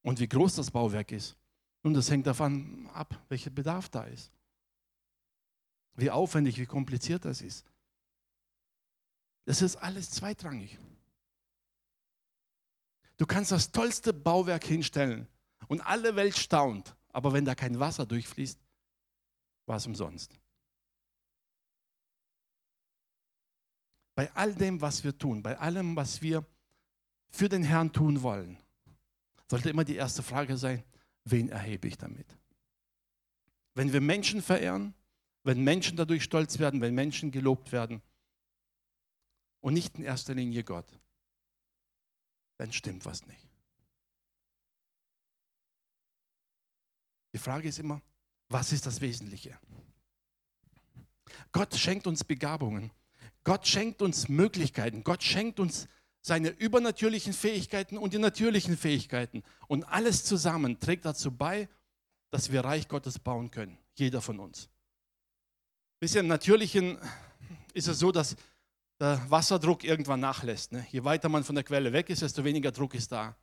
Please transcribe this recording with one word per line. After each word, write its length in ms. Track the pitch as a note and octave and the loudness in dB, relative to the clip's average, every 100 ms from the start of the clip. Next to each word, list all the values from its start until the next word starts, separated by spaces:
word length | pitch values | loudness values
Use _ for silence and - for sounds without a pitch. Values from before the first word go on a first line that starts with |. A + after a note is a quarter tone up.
Und 180 | - B2 | -2 -2
wie 100 | A#2+ | 2
groß 240 | C3 F#3 | 4 4
das 160 | E3 B2+ | 2 -4
Bauwerk 420 | B2 A#2 G#2 G2+ | 0 0 -2 -4
ist, 220 | G#2+ - - _ _ _ _ | -8 -10 -16 _ _ _ _
nun, 140 | D#3 | 2
das 160 | C#3+ B2+ | 2 4
hängt 160 | C#3+ C#3 | 2 2
davon 600 | B2 D3 C#3 D3 - - | 0 0 -2 -6 -16 -14
ab, 260 | - D3+ - _ | -12 -10 -12 _
welcher 220 | C3 D3 | -8 -6
Bedarf 400 | C3+ C#3+ F3+ - | -6 -4 -4 -6
da 140 | A#2+ | -10
ist. 280 | A2+ A#2+ - _ _ _ _ _ _ _ _ _ _ _ _ _ _ _ _ | -10 -14 -20 _ _ _ _ _ _ _ _ _ _ _ _ _ _ _ _
Wie 160 | - C3 | -2 0
aufwendig, 480 | B2 F#3+ D#3 C#3 A#2 | 2 2 2 2 0
wie 80 | B2 | -4
kompliziert 580 | C#3 C3 B2+ - F3 | -4 -2 -4 -2 -4
das 160 | D#3+ B2 | -4 -8
ist. 240 | F#2+ - _ _ _ _ _ _ _ _ _ _ _ _ _ _ _ _ _ _ | -10 -16 _ _ _ _ _ _ _ _ _ _ _ _ _ _ _ _ _ _
Das 180 | - C3+ | -2 2
ist 140 | F#3 - | 2 0
alles 340 | F3 F#3+ E3+ | -8 -8 -8
zweitrangig. 680 | - G3 G#3 F3 B2+ G2 - - - _ _ _ _ _ _ _ _ _ _ _ _ _ _ _ _ _ _ _ _ _ _ | -8 -6 -8 -10 -10 -12 -18 -20 -20 _ _ _ _ _ _ _ _ _ _ _ _ _ _ _ _ _ _ _ _ _ _
Du 80 | |
kannst 260 | D#3 F#3+ G3+ | 0 0 2
das 200 | F3+ - | 2 2
tollste 420 | - A#3 - A3+ | 2 0 0 -2
Bauwerk 520 | D#3+ E3+ F3+ F3+ E3+ | 2 4 4 2 -2
hinstellen 600 | - E3 D3 D3 C#3 A#2 A#2+ _ _ _ - | 0 0 0 0 0 -2 -10 _ _ _ -6
und 120 | D3 | -4
alle 340 | - A3 A3+ | 0 0 2
Welt 220 | G3+ G3+ - | 2 2 2
staunt, 580 | - D#3+ C#3 G2+ - - _ | 2 4 4 -2 -10 -20 _
aber 220 | C3 C#3 | -2 0
wenn 120 | C#3 | 2
da 100 | C#3 | 0
kein 240 | B2+ B2+ A#2+ | -2 -4 -2
Wasser 260 | A2+ - | -2 -4
durchfließt, 540 | A2+ A#2 - - C3+ - _ _ _ _ _ _ _ _ _ _ | -4 -4 -6 -8 -10 -10 _ _ _ _ _ _ _ _ _ _
war 120 | - A2 | -8 -6
es 100 | A#2+ | -6
umsonst. 520 | G2+ E2 - - _ _ _ _ _ _ _ _ _ _ _ _ _ _ _ _ _ _ _ _ _ _ _ _ _ _ _ _ _ _ _ _ _ _ _ _ _ _ | -6 -8 -10 -18 _ _ _ _ _ _ _ _ _ _ _ _ _ _ _ _ _ _ _ _ _ _ _ _ _ _ _ _ _ _ _ _ _ _ _ _ _ _
Bei 180 | - C#3+ | -4 -4
all 200 | - G#3 | 0 -2
dem, 280 | F#3 F#3+ F3+ | 2 0 0
was 220 | D3 C3+ | -2 -2
wir 140 | C#3+ C#3 | -4 -2
tun, 240 | D3 G#2+ | -2 -2
bei 160 | G#2+ C3 | -4 -4
allem, 380 | D#3 F3+ F3+ | -2 -2 -2
was 260 | D#3+ C3+ - | -2 -4 -4
wir 240 | D#3+ D#3+ D3 _ _ _ _ _ _ _ _ | -2 -2 -4 _ _ _ _ _ _ _ _
für 180 | - G3 | 0 2
den 140 | F#3+ | 2
Herrn 280 | D3+ E3 D#3+ | 4 4 4
tun 300 | D#3 D3+ C#3+ | 4 4 4
wollen, 380 | B2+ G2+ F2+ F2 _ _ _ _ _ _ _ _ _ | 0 -4 -8 -16 _ _ _ _ _ _ _ _ _
sollte 220 | B2 D#3 | -2 2
immer 140 | D#3 | 0
die 120 | D3 | 0
erste 280 | G#2+ C3 - | 0 -4 -4
Frage 340 | - B2+ C3+ C3 | 0 0 2 0
sein, 260 | C3 B2+ - _ _ _ | 0 -2 -6 _ _ _
wen 260 | - A#2+ A#2+ | 2 2 2
erhebe 380 | G#2+ G2+ G2+ - | -2 -6 -6 -6
ich 120 | - | -8
damit? 260 | - - - - _ _ _ _ _ _ _ _ _ _ _ _ _ | -12 -12 -16 -20 _ _ _ _ _ _ _ _ _ _ _ _ _
Wenn 180 | - C#3 | 0 2
wir 80 | C3+ | 4
Menschen 400 | C#3+ G3+ G3+ G#3 | 4 2 0 -2
verehren, 540 | - F#3 F3+ G3 G3+ - _ _ _ _ | 2 2 2 -2 -6 -10 _ _ _ _
wenn 200 | - B2+ | 0 4
Menschen 340 | C3+ F3+ F3 E3 | 4 4 0 -2
dadurch 260 | D#3+ E3 | 0 0
stolz 340 | - E3 D#3 C3 | 2 0 0 0
werden, 240 | D3+ C#3 | 0 2
wenn 140 | A#2+ | 2
Menschen 340 | B2 D3 - D#3 | 2 0 -2 -4
gelobt 420 | C3+ C3+ B2+ - | 2 2 2 0
werden 300 | B2 A#2 A2+ _ _ _ _ _ _ _ _ _ _ _ _ _ _ _ _ | -4 -4 -8 _ _ _ _ _ _ _ _ _ _ _ _ _ _ _ _
und 140 | C3+ | 0
nicht 240 | D#3+ E3+ - | 0 0 -8
in 40 | |
erster 300 | C3+ B2+ - | -6 -6 -4
Linie 300 | B2+ B2 A#2 | -4 -2 -4
Gott, 240 | A2 F2 - - _ _ _ _ _ _ _ _ _ _ _ _ _ _ _ _ | -4 -8 -10 -20 _ _ _ _ _ _ _ _ _ _ _ _ _ _ _ _
dann 160 | A2 | -8
stimmt 320 | - - F#2 | -8 -8 -10
was 220 | - - - | -12 -12 -16
nicht. 200 | - _ _ _ _ _ _ _ _ _ _ _ _ _ _ _ _ _ _ _ _ _ _ _ _ _ _ _ _ _ _ _ _ _ _ _ _ _ _ _ | -20 _ _ _ _ _ _ _ _ _ _ _ _ _ _ _ _ _ _ _ _ _ _ _ _ _ _ _ _ _ _ _ _ _ _ _ _ _ _ _
Die 20 | A2+ | -8
Frage 320 | - C#3 D#3 | -6 -4 -6
ist 80 | C#3+ | -6
immer, 240 | D3+ D3 _ _ _ _ _ | -8 -8 _ _ _ _ _
was 220 | B2 - | -2 0
ist 160 | D3 C3+ | -2 -2
das 120 | A2+ | -4
Wesentliche? 600 | C3+ A#2 G#2+ G2 - - _ - - _ _ _ _ _ _ _ _ _ _ - - _ - - - | -4 -6 -10 -14 -18 -20 _ -20 -20 _ _ _ _ _ _ _ _ _ _ -20 -20 _ -20 -20 -2
Gott 240 | E3+ G3+ | 0 0
schenkt 320 | - - F#3+ F#3 | 0 0 0 -2
uns 160 | D#3+ | -4
Begabungen. 680 | - C3+ D3 D#3 B2 G#2 A2 _ _ _ - _ | -4 -4 -2 -2 -4 -4 -8 _ _ _ -20 _
Gott 240 | - G3 - | 2 2 4
schenkt 340 | G3+ A3+ - | 2 0 0
uns 260 | G3 - A#2+ | 0 2 2
Möglichkeiten. 760 | C#3+ G#3 F3+ D3 - A#2+ A2 | 6 6 4 0 0 -2 -2
Gott 180 | D#3+ F3 | -2 0
schenkt 380 | - F#3 A3+ G#3 | 2 2 0 0
uns 280 | F3+ - - _ _ _ | 0 0 -10 _ _ _
seine 280 | - E3 D#3+ | 0 2 2
übernatürlichen 840 | - A3 A#3+ A#3 - A3 G#3+ G3+ | 0 4 4 4 2 0 0 -4
Fähigkeiten 680 | F#3+ G#3+ G#3 - G3+ F#3+ G#3 | -2 0 0 -2 -4 -4 -4
und 140 | G3+ | -2
die 40 | G#3 | 2
natürlichen 580 | G#3+ - A3+ G#3 F3 | 2 4 4 4 2
Fähigkeiten. 680 | E3+ D#3+ C#3+ - B2 A#2+ A2+ - _ - | 0 2 0 0 -4 -2 -8 -12 _ -2
Und 160 | C3+ | -2
alles 400 | - F#3 A#3 F#3+ | 0 2 2 2
zusammen 560 | - G3 D#3+ E3 C3+ A2+ | 0 2 2 2 0 -2
trägt 260 | - F3+ | -2 -2
dazu 240 | D#3+ C#3+ C#3+ | -2 -4 -6
bei, 400 | B2 D3+ G3+ G3 _ _ _ _ _ _ | -2 -2 -2 -6 _ _ _ _ _ _
dass 200 | B2+ B2+ | -4 0
wir 140 | C3 | 0
Reich 220 | B2+ D#3 D3 | 2 -2 -2
Gottes 320 | C#3+ C3 - | -6 -6 -8
bauen 320 | B2+ B2 A#2+ | -6 -6 -6
können. 260 | A#2 G2+ F2 _ | -8 -10 -12 _
Jeder 280 | - C3+ B2 | -2 0 0
von 180 | A#2 G#2 | -6 -10
uns. 280 | G2 - - _ _ _ _ _ _ _ _ _ _ _ _ _ | -12 -18 -20 _ _ _ _ _ _ _ _ _ _ _ _ _
Wisst 160 | E3 | 2
ihr, 60 | G#3 | 4
im 60 | E3+ | 4
Natürlichen 720 | D#3+ - G#3+ G#3 G3+ F3+ - - - - _ - - - | 4 8 6 6 2 2 -4 -12 -14 -20 _ -20 -20 -8
ist 140 | F#3+ D#3 | -4 -2
es 120 | C3+ | 2
so, 120 | F3 | 4
dass 240 | F3 D3 - - _ _ _ _ _ | 4 0 -6 -16 _ _ _ _ _
der 300 | C#3+ C#3 B2+ | 2 2 4
Wasserdruck 540 | D#3 D#3 F#3 D#3+ E3+ | 4 4 4 4 2
irgendwann 360 | D#3+ D#3+ C#3 C3 | 2 0 2 0
nachlässt, 520 | C3+ C#3 A#2+ G2+ - | 0 -2 -4 -6 -8
ne? 160 | B2 A#2 | -10 -6
Je 140 | C3 | -2
weiter 260 | C3 D#3+ E3 | 0 2 2
man 140 | D3+ | 2
von 100 | C#3 | 2
der 100 | C#3+ | -2
Quelle 300 | C3+ C#3+ C3 | 0 0 2
weg 160 | C#3 F3 | 2 0
ist, 140 | D3+ | -2
desto 200 | D3+ - | -2 0
weniger 280 | C#3+ D3+ C#3 | 0 0 -2
Druck 240 | B2 C3+ | -2 -4
ist 160 | B2 A2+ | -4 -6
da. 260 | A#2 A2 - | -6 -8 -12